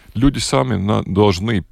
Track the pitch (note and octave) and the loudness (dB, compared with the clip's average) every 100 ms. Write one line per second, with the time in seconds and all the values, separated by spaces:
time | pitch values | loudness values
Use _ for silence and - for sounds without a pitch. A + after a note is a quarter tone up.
0 | - A2 C#3 C#3 - C3+ C3 G2 G2 G#2+ | -12 0 0 0 -2 -2 0 -2 0 -2
1 | - F#2+ G#2 F2 A2 G#2+ - | 0 2 2 2 -2 -4 -4